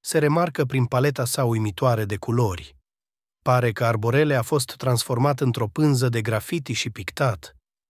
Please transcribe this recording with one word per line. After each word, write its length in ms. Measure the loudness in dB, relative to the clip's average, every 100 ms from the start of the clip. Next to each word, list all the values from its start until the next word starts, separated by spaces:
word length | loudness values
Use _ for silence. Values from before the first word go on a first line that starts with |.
se 180 | -2 2
remarcă 460 | 2 2 0 -2
prin 220 | -2 0 0
paleta 380 | 2 2 0
sa 200 | -4 0
uimitoare 600 | 0 0 -2 0 0 2
de 120 | -2 -4
culori. 600 | -2 0 0 -2 -12 _ _ _ _ _ _ _
Pare 300 | 0 2 2
că 120 | 0
arborele 500 | 0 0 2 2 2
a 80 | 0
fost 340 | 0 -2 -2 -4
transformat 640 | -2 -2 -2 0 0 2
într-o 280 | 0 0 -4
pânză 400 | 2 2 4 2
de 120 | 0
grafiti 520 | -2 -4 -2 -6 -4
și 180 | -6 -6
pictat, 680 | -8 -12 -2 -2 -2 -12 -20 _ _